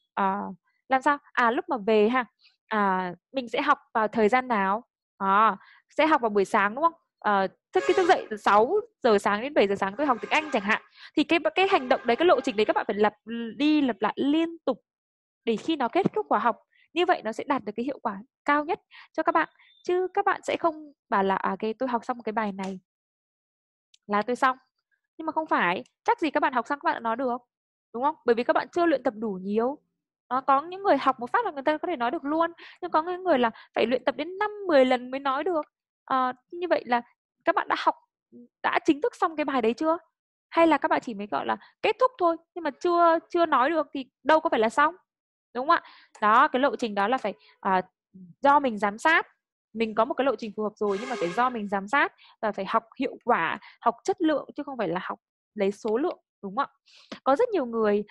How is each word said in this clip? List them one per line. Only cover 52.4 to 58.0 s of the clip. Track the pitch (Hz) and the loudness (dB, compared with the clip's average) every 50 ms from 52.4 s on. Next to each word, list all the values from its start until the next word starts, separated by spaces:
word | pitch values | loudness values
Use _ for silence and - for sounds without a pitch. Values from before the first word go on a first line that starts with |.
và | - 214 | -6 -6
phải | 202 - 196 | -4 -6 -4
học | 196 - 226 226 _ _ - | -2 -2 -2 -2 _ _ -8
hiệu | 269 - - - _ | -6 -6 -8 -4 _
quả, | 233 233 185 165 147 - 208 - - - _ | 0 0 0 0 -2 -4 -6 -10 -16 -20 _
học | - 240 233 - - | -2 -2 -2 -2 -4
chất | - 403 - | -6 -2 0
lượng | 349 311 302 262 - - - | 0 0 0 -2 -4 -8 -12
chứ | - 285 | -12 -12
không | 285 269 | -10 -8
phải | 233 208 | -6 -6
là | 165 170 185 - | -4 -4 -6 -6
học | - 208 - _ _ _ _ _ _ _ | -8 -10 -12 _ _ _ _ _ _ _
lấy | 208 196 196 | -2 -2 -2
số | 202 - - 220 214 | -2 -4 -4 -2 -2
lượng, | 240 311 359 - - _ _ _ _ | -2 -2 -4 -6 -8 _ _ _ _
đúng | - 196 190 | -16 -8 -6
không | 254 285 | -6 -6
ạ? | - _ _ _ _ _ - _ _ - - _ | -6 _ _ _ _ _ -20 _ _ -18 -4 _
Có | 262 277 | 2 2
rất | 285 494 494 | 2 2 0
nhiều | 415 339 254 | 0 -2 -2
người | 240 226 226 220 208 208 208 | -2 -2 0 0 2 2 0